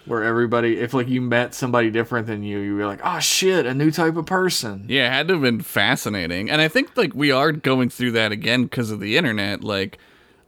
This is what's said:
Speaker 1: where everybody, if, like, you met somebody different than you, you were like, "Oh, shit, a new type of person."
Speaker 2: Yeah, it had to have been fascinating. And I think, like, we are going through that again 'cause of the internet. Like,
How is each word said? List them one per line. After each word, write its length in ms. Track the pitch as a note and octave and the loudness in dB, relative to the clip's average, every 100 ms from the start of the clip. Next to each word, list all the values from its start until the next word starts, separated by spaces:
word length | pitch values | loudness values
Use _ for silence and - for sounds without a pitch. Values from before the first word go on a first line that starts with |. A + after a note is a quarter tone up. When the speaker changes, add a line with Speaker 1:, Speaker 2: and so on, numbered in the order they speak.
| - | -6
Speaker 1:
where 180 | A#2 | -2
everybody, 560 | A2+ A#2 A#2+ A#2+ A#2 G#2 | 0 2 2 2 2 0
if, 140 | A#2+ | 0
like, 140 | C3 B2 | 0 0
you 140 | B2+ | 0
met 320 | B2 A#2+ A#2+ - | 2 0 0 -4
somebody 340 | C3 A#2+ A2+ | 0 2 2
different 380 | A2+ A#2 A#2+ A2 | 0 -2 -2 -4
than 160 | G#2 | -6
you, 160 | G#2 G2+ | -4 -4
you 160 | G2+ G2+ | -2 -2
were 100 | G#2 | -2
like, 140 | G2 | -4
"Oh, 160 | - E3+ | -4 -2
shit, 460 | - - F#3+ F3+ B2+ | 0 2 2 2 0
a 80 | |
new 160 | C3 D#3 | 2 2
type 260 | D#3 E3 E3 | 2 0 0
of 80 | D#3+ | -2
person." 600 | F#3 F#3 - A#2 G2 G#2 | 0 0 0 -4 -8 -2
Speaker 2:
Yeah, 180 | C3+ B2 | 0 2
it 40 | |
had 160 | C3 D#3+ | 0 0
to 60 | F3+ | 2
have 60 | |
been 180 | C3 A2+ | 2 0
fascinating. 880 | - A2+ G#2 C3+ A2+ G2+ E2+ F2+ G#2+ | -2 0 2 0 -2 -4 -4 -4 -2
And 100 | D3+ | 0
I 80 | D#3+ | 2
think, 300 | A#3+ C#4 - | 0 -2 -2
like, 160 | E3+ B2+ | -2 0
we 160 | C#3+ | 2
are 200 | C3 D3+ | 4 2
going 360 | D3+ C3+ C3 B2 | 2 0 2 2
through 220 | - B2 | 0 0
that 180 | A2+ A2 | 2 0
again 340 | G#2 A2 B2 A#2+ | 0 0 0 0
'cause 240 | C3 A2 | -2 -4
of 80 | G#2+ | -4
the 160 | G2+ C3 | 0 0
internet. 480 | D3 G#2+ G2+ G2 | 0 -2 -2 -4
Like, 340 | G#2+ G2 G2 - - _ _ _ | -4 -2 -4 -8 -20 _ _ _